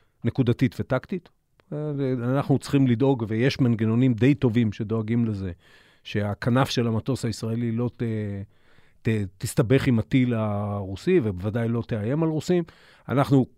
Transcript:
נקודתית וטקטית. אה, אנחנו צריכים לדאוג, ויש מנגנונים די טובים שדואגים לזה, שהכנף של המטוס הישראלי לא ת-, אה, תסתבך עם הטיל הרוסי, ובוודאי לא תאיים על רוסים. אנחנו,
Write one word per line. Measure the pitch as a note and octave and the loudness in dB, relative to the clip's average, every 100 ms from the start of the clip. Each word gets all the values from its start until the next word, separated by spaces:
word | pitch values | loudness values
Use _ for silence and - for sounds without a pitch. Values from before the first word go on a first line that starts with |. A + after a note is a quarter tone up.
| _ _ | _ _
נקודתית | A#2 - A#2+ A#2 B2+ - | -4 0 0 2 0 -2
וטקטית. | G#2 B2+ - F#3 - _ _ _ - | -4 -4 -4 -10 -10 _ _ _ -12
אה, | D3+ D3+ C#3 C3+ C3 | -8 -6 -4 -2 -2
אנחנו | A#2+ C3+ - C3+ | 0 0 2 0
צריכים | - C#3+ C3+ | 2 2 4
לדאוג, | A#2 C3+ C3 A2 | 4 2 2 0
ויש | A2 C3 - | 0 0 2
מנגנונים | B2+ A2+ A2 A2+ C3 | 2 2 2 2 2
די | A2+ B2 | 4 4
טובים | C#3+ C3 A2 A2+ | 4 2 2 2
שדואגים | G2 G#2+ A2+ A2 A#2 | 0 -4 -4 -2 0
לזה, | A#2 G2+ F#2+ E2+ _ - _ _ | 0 -2 -6 -10 _ -20 _ _
שהכנף | - G#2+ G2+ G2+ - A#2+ C3+ | -6 -4 -2 -2 0 2 2
של | - A#2 | 0 0
המטוס | A2 - B2+ | -2 -2 -4
הישראלי | A#2 G#2+ A2 A2+ A#2+ | -4 -6 -6 -4 -4
לא | A2+ A#2+ - | -2 -4 -4
ת-, | A#2 A2 G#2 G2+ G2 _ _ - - _ - | -4 -4 -6 -8 -12 _ _ -20 -20 _ -2
אה, | A2 G2 - | -2 -2 -6
תסתבך | A#2+ - A2+ C3+ - | -6 -2 2 2 4
עם | A#2 | 0
הטיל | - C3+ B2 | 2 2 2
הרוסי, | A#2 G#2+ G2+ G#2 G2+ F#2+ F#2+ - F#3 | 0 -2 -2 -4 -6 -6 -6 0 2
ובוודאי | G#2+ F#2 G#2 A2 A#2 | 2 -2 -4 -2 -2
לא | A#2 A2 | -2 -4
תאיים | A2+ G#2 D3 | -4 -2 -2
על | D#3+ | -2
רוסים. | D#3 - F3+ E3 - - - - | -2 0 0 0 -8 -20 -16 -4
אנחנו, | B2+ C3 C3+ B2 | 0 4 4 2